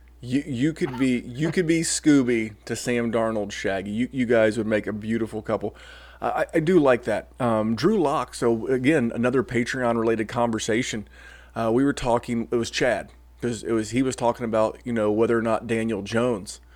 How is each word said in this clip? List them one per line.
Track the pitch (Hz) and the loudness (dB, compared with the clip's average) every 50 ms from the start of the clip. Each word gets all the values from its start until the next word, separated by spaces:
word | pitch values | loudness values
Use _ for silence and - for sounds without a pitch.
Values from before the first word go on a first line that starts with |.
| - - - - | -20 -20 -20 -16
You, | - 120 127 143 139 | -6 -2 -2 -2 -2
you | - 135 117 131 160 | -2 -2 0 0 0
could | 151 - 185 147 127 123 | 0 -2 -4 -4 -2 0
be, | 135 131 123 120 | 2 2 2 0
you | 117 - 120 123 156 165 | -2 -6 -6 -4 -2 -2
could | 151 190 180 | 0 0 2
be | 156 165 165 | 2 2 0
Scooby | 160 - - - - 160 147 139 131 120 123 113 110 110 107 - - | 0 -2 -2 0 4 6 6 6 6 4 2 0 0 -4 -8 -12 -10
to | - 117 | -8 -8
Sam | - - 127 120 120 117 117 | -6 -2 -2 0 0 0 0
Darnold, | 110 117 113 113 110 107 101 101 | 0 0 0 0 0 -2 -4 -4
Shaggy. | - - - 101 95 98 92 101 | -6 -4 -4 -2 -2 -2 -4 -4
You, | 104 113 127 123 | -2 -2 -2 -2
you | - 135 123 | -2 -2 2
guys | 110 120 113 110 110 104 | 4 4 6 6 4 2
would | 117 107 | 0 0
make | 107 110 104 101 | 0 0 0 0
a | 98 | -2
beautiful | 107 107 104 107 113 113 110 107 - 107 | -6 -6 -4 -2 -2 -2 -2 -4 -6 -8
couple. | 104 - 110 98 104 107 - - - - - - - - - - | -4 -4 -4 -2 -4 -6 -10 -12 -20 -20 -20 -20 -20 -20 -12 -6
Uh, | - 117 - 156 160 - | -4 -2 -2 -2 -2 -2
I, | - | 0
I | 170 | 0
do | 156 156 190 175 | 2 4 4 6
like | 143 135 127 117 123 | 6 6 4 4 2
that. | 117 104 92 - - - - | -2 -2 -2 -4 -8 -6 -4
Um, | 131 120 113 110 107 110 113 | 0 0 2 2 2 0 0
Drew | 107 131 185 220 214 | 2 2 2 2 2
Lock. | 160 139 147 151 123 - - | 2 0 0 -2 -4 -6 -4
So | - 127 117 117 113 107 | 0 2 2 2 2 0
again, | 85 131 127 131 131 160 151 120 117 - | 0 0 2 2 2 2 2 2 0 0
another | 117 117 127 123 135 120 | 0 0 2 2 2 0
Patreon-related | - 123 117 123 - - 131 127 117 117 117 113 113 113 110 110 | 0 0 -2 -2 -2 -2 -2 0 0 0 2 0 0 0 0 -2
conversation. | 101 - 120 117 117 113 110 - - 110 113 127 - - 110 101 - - - - - - - - - - | -4 -2 -2 0 0 0 -2 -2 -2 -2 -2 -2 -2 -6 -8 -10 -12 -18 -20 -20 -20 -20 -20 -20 -12 -6
Uh, | 120 117 113 | -4 -2 0
we | 110 123 139 | 2 2 2
were | 143 | 2
talking. | 135 - - 127 117 120 - - 120 117 113 - | 0 0 0 0 0 0 0 -2 -4 -4 -4 -2
It | - | -2
was | 120 113 - | -2 -2 -2
Chad, | - - 151 127 110 92 76 - - - - - - - | -2 0 0 0 0 -2 -4 -8 -16 -20 -20 -20 -12 -8
'cause | - 120 117 104 | -6 -6 -6 -4
it | - - | -4 -2
was, | 117 113 110 104 | -2 -2 -2 -2
he | 110 123 | -2 0
was | 135 131 123 | 0 0 -2
talking | - 123 117 120 - 123 | 0 0 0 0 0 -2
about, | 113 107 110 110 107 - - - | -2 2 2 2 2 0 -6 -8
you | 123 | -4
know, | 117 113 107 107 | -2 0 0 2
whether | 104 107 117 110 120 | 2 2 2 2 2
or | 117 | 2
not | 113 117 113 - - | 2 0 0 -2 -2
Daniel | 113 117 113 113 113 113 98 | -2 -2 -2 -2 -2 -4 -4
Jones | 101 101 110 113 120 127 117 98 92 - - - - - - | -4 -4 -2 0 0 0 -2 -4 -6 -12 -16 -18 -20 -20 -20